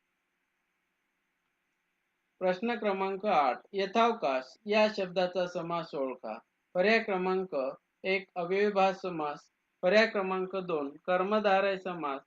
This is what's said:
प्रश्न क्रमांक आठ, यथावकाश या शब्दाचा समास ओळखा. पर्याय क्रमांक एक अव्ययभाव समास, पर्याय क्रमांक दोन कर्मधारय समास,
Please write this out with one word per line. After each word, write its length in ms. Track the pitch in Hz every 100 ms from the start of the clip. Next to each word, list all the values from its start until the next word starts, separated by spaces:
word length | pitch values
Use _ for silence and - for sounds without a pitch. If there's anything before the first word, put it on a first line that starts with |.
| _ _ _ _ _ _ _ _ _ _ _ _ _ _ _ _ _ _ _ _ _ _ _ -
प्रश्न 320 | 180 185 233 226
क्रमांक 480 | 214 190 190 196 214
आठ, 340 | 165 135 117 -
यथावकाश 760 | 196 190 226 233 220 147 131 - - 208
या 200 | 214 214 208
शब्दाचा 500 | 180 175 180 185 180
समास 460 | 180 165 170 165 156
ओळखा. 420 | 135 127 113 113 - _ _ 180
पर्याय 240 | 196 226
क्रमांक 560 | 214 185 185 190 185 147 131 135 _ _ 190
एक 200 | 190 190 180
अव्ययभाव 580 | 175 196 208 196 190
समास, 460 | 185 185 165 151 151 - _ _ _
पर्याय 220 | 185 208 220
क्रमांक 480 | 214 190 190 185 190 180
दोन 240 | 156 139 - -
कर्मधारय 680 | 180 190 214 208 190 196 190
समास, 440 | 190 170 147 139